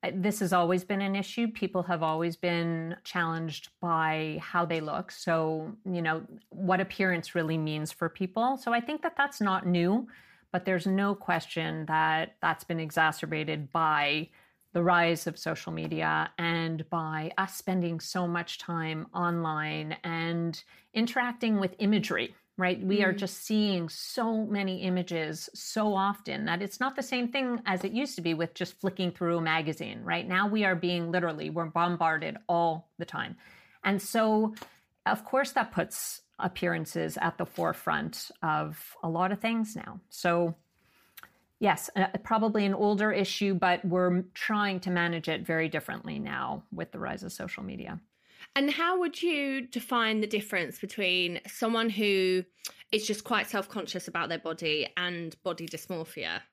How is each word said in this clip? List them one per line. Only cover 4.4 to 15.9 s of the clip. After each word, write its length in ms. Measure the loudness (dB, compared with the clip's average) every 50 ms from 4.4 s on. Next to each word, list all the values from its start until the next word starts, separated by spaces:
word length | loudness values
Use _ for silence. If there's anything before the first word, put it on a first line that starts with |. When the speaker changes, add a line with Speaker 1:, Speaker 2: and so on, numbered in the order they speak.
Speaker 1:
how 240 | -8 -2 0 0 2
they 160 | 2 0 -2
look. 300 | -2 -2 -4 -4 -4 -6
So, 640 | -10 -6 0 2 2 4 4 2 0 -2 -4 -6 -10 -10 _
you 160 | -4 -2 0
know, 220 | 0 0 0 0 -2 -10 -16 -20 _ _
what 300 | -8 -2 2 4 4 4
appearance 560 | 2 0 0 0 2 2 2 0 -2 -2 -2
really 240 | 0 0 2 0 0
means 320 | 0 0 -2 -2 -4 -4
for 180 | -4 -2 -4 -4
people. 480 | -2 -2 -4 -2 0 0 2 2 0 0
So 160 | 0 0 0
I 60 | 0
think 240 | 0 -2 -6 -2 -2
that 120 | -4 2
that's 260 | 2 0 0 2 0
not 260 | 2 2 2 2 4 4
new, 400 | 4 4 6 6 4 2 0 -2 -12 -20 -20 -20 -20 _ _ _
but 140 | -4 -2 0
there's 220 | 2 0 2 2 2
no 260 | 2 2 2 2 0
question 720 | -2 0 0 0 0 0 -2 -4 -4 -2 -2 -4 -4 -2
that 500 | 2 4 4 4 4 4 2 0 -2 -6 _
that's 220 | 0 0 0 0 -2
been 160 | _ -4 -4
exacerbated 920 | -4 -2 2 4 4 4 4 0 -4 -4 -2 -2 -2 -2 -4 -4 -6 -2
by 580 | _ 2 2 4 4 4 4 2 2 0 -2 -6 _ -20 -20 _ _ _ _ _
the 100 | _ 2
rise 460 | 4 6 6 6 6 6 4 2 -2 -6
of 100 | -6 -4
social 340 | -4 -4 -4 -4 -6 -8
media 600 | -6 -6 -4 -4